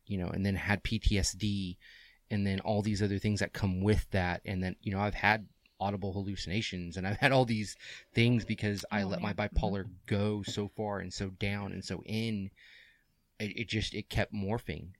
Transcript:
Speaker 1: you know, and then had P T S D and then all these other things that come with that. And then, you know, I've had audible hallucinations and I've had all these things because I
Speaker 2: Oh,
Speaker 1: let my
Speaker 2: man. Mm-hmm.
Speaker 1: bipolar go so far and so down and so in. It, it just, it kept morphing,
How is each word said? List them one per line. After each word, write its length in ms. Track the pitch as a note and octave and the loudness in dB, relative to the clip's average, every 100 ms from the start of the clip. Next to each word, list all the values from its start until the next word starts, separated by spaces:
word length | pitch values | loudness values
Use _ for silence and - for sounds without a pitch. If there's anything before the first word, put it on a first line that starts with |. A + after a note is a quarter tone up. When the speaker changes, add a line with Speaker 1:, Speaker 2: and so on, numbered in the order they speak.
| - | -6
Speaker 1:
you 120 | G2 | -2
know, 100 | F2 | -2
and 160 | F2 G2 | 0 2
then 100 | F#2+ | 2
had 260 | F#2 G2+ | 2 0
P 160 | - A2 | 0 2
T 200 | - G2+ | 2 4
S 140 | F2+ | 2
D 460 | F#2 G#2+ G2+ F#2 F2 - - - _ - | 0 0 0 -2 -8 -14 -20 -20 _ -4
and 160 | G#2 G2 | 0 2
then 140 | F#2+ | 0
all 220 | - G#2 | 0 0
these 200 | G#2+ G2+ | 2 2
other 160 | G#2 G2 | 2 2
things 220 | G#2+ G2+ | 2 2
that 120 | G2 | 0
come 280 | - G2+ F#2 | 0 0 2
with 240 | G2 G#2+ - | 4 4 4
that. 300 | G2 F2+ F2 - | 2 0 -2 -2
And 180 | F#2+ | -2
then, 140 | F#2 - | -2 -2
you 100 | - | -2
know, 80 | G2 | 0
I've 140 | G#2 - | 0 2
had 320 | G2+ G#2+ G2 _ _ - | 4 4 0 _ _ -4
audible 320 | G2+ G2+ G2 | -2 -2 -4
hallucinations 840 | F#2+ G2 F#2+ - G2 A2 F#2 F2 F2+ | -4 -4 -6 -4 -2 -2 -4 -6 -4
and 100 | F#2 | -2
I've 80 | G2+ | 2
had 160 | C#3 | 4
all 120 | C3 B2 | 6 4
these 300 | A2+ G2+ - - - - - | 2 -2 -8 -14 -18 -4 4
things 300 | A#2 B2 - | 6 4 2
because 400 | A2 G#2+ G2+ - | -2 -2 -2 -2
I 100 | G#2 | -2
Speaker 2:
Oh, 60 | G2 | 0
Speaker 1:
let 120 | G2 | -2
my 140 | G#2 F#2 | -2 -2
Speaker 2:
man. 140 | G#2 | -2
Mm-hmm. 80 | - G#2+ | 0 0
Speaker 1:
bipolar 180 | G2 F#2 - - | 0 -4 -8 -2
go 360 | G#2 G#2 G#2+ G2 | 0 0 -2 -4
so 240 | - G2+ - | -4 -4 -4
far 240 | G#2+ G2+ | -4 -4
and 120 | F#2 | -6
so 180 | - G2 | -4 -6
down 420 | F#2+ G2+ G2+ G2 | -2 -4 -2 -4
and 120 | F#2 - | -8 -8
so 180 | F#2+ - | -8 -4
in. 440 | G#2+ A2+ G#2+ G2 - - - - _ _ _ _ - | -4 -2 -2 -4 -10 -20 -20 -20 _ _ _ _ -8
It, 160 | G#2+ G2+ | -8 -6
it 80 | A2+ | -4
just, 260 | A2 - G2+ | -2 -2 -4
it 160 | - | -4
kept 240 | - G2+ G#2 | -2 0 0
morphing, 560 | G2 A#2 - D#2 E2+ - | -2 -2 -4 -8 -10 -16